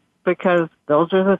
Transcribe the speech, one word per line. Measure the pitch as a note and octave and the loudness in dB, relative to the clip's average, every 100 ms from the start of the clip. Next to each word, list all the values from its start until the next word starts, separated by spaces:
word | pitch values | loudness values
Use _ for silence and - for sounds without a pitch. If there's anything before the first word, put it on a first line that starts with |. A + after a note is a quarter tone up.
| _ _ | _ _
because | - F3 F#3+ F3 E3 - - | -6 -2 0 0 -2 -8 -2
those | D3 E3 | 0 0
are | F#3+ | 0
the | F#3+ | 0